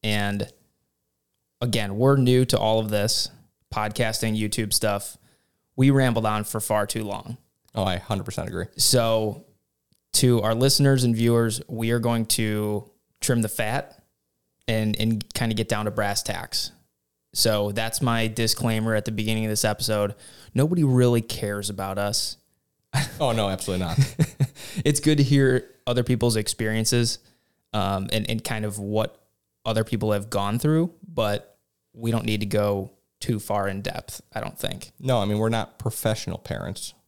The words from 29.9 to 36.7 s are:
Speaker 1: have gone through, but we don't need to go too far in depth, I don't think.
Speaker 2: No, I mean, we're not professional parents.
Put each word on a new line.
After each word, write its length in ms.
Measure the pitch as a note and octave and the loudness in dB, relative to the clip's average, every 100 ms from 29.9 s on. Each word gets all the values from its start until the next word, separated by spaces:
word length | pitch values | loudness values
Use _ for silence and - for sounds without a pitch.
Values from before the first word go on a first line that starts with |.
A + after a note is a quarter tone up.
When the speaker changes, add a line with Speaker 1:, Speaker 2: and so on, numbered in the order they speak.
| A2+ G#2+ | -2 0
Speaker 1:
have 160 | G#2 G2+ | 0 -2
gone 280 | G2+ G2+ A2+ | -4 -2 0
through, 340 | D3+ D#3 E3+ - - | 2 2 0 -4 -12
but 500 | D#3+ G#2+ G#2 - _ _ _ _ | -2 -2 -2 -6 _ _ _ _
we 180 | - A#2 | -8 -2
don't 140 | A2+ | -2
need 160 | A2 G#2+ | 0 -2
to 60 | G2+ | 0
go 440 | G#2+ G#2 G2+ F#2+ _ _ _ | 0 0 0 -4 _ _ _
too 180 | - A2 | -4 -4
far 280 | - G#2 G2 | -2 -4 -2
in 120 | G2 | -4
depth, 400 | G2 - - - _ | -6 -8 -12 -18 _
I 80 | - | -10
don't 180 | - - | -10 -6
think. 320 | - - - _ | -8 -8 -12 _
Speaker 2:
No, 180 | C3 B2 | -2 0
I 60 | |
mean, 140 | G2+ G#2 | 2 0
we're 100 | A2+ | 0
not 280 | A2+ - _ | -2 -4 _
professional 600 | - - A2+ A2 - E2+ | -6 -2 -2 -2 -4 -10
parents. 560 | - G#1+ G1+ | -8 -8 -8